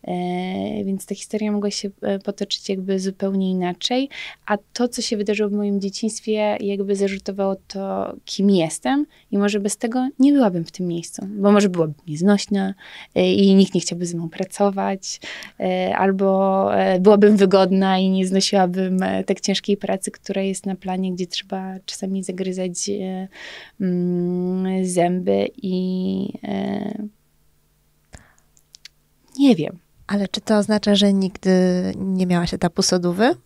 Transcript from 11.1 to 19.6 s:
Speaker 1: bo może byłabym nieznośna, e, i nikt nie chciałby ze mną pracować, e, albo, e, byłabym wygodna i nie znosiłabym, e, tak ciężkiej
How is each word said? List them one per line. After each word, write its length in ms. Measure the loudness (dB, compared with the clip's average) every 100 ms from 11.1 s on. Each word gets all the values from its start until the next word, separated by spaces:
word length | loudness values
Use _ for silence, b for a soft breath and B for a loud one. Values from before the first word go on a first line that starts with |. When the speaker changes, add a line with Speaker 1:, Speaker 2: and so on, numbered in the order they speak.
| -10 -10
Speaker 1:
bo 220 | 0 4
może 180 | 6 4
byłabym 260 | 2 -2 -4 -10
nieznośna, 680 | -2 2 2 2 -2 -2 -6 B B B 0
e, 180 | 2
i 220 | 4 6 8
nikt 180 | 6
nie 80 | 2
chciałby 240 | -4 -6 -6
ze 120 | -6
mną 120 | -6
pracować, 880 | -6 -8 0 -2 0 -4 -4 -8 -12 B B B _
e, 360 | -2 0 0 2
albo, 720 | 2 2 2 2 2 2 2 2
e, 220 | 2 4
byłabym 380 | 6 8 8 6
wygodna 600 | 6 6 4 4 2 2
i 100 | 2
nie 180 | 2 0
znosiłabym, 760 | 0 2 2 2 0 -2 0
e, 200 | 0 -2
tak 180 | -2 -4
ciężkiej 360 | -2 -4